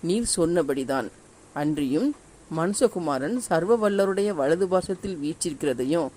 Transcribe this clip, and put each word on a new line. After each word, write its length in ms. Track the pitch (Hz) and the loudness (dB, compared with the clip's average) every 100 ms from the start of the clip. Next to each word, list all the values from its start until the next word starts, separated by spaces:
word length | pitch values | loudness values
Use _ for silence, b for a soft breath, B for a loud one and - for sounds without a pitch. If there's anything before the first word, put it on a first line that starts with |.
நீர் 280 | 170 202 233 - | 0 0 0 0
சொன்னபடிதான். 720 | 165 175 143 139 127 135 107 - - - - | 2 2 0 -2 -2 -2 -4 -10 -20 -20 -12
அன்றியும் 640 | - 147 151 143 143 262 294 - - - 160 | -4 -2 0 0 0 0 -4 -12 -20 -8 -2
மனுஷகுமாரன் 800 | 170 208 247 - 160 135 139 247 | -2 2 0 0 -2 -2 -2 -4
சர்வ 380 | - 165 175 233 | 0 0 2 2
வல்லருடைய 580 | 214 202 196 190 202 | 2 2 2 2 0
வலது 320 | 185 139 175 190 | 0 2 2 2
பார்சத்தில் 520 | 185 180 185 196 175 | 0 0 -6 -6 -4
வீற்றிருக்கிறதையும் 880 | 147 160 175 160 147 123 131 165 139 | -4 -4 -6 -2 -2 0 0 0 -2